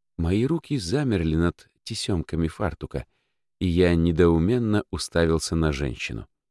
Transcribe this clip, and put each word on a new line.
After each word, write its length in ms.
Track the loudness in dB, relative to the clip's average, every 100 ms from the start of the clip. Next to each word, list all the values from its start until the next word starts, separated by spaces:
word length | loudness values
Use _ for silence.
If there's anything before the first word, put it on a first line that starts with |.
| _ -6
мои 280 | -2 0
руки 320 | 0 -2 -4 -6
замерли 600 | -2 -2 0 0 0 2
над 340 | 0 -2 -12 _
тесемками 640 | -12 -8 -4 -4 -2 -2 -4
фартука, 580 | -2 -6 -6 -10 -10 -10 _ _ _ _ -4
и 80 | 0
я 260 | 4 4
недоуменно 880 | 4 2 4 4 4 2 0 0 -2 -2
уставился 640 | -8 -4 0 2 0 0
на 160 | 0 0
женщину. 560 | -2 -4 -6 -10 -10 -14 _ _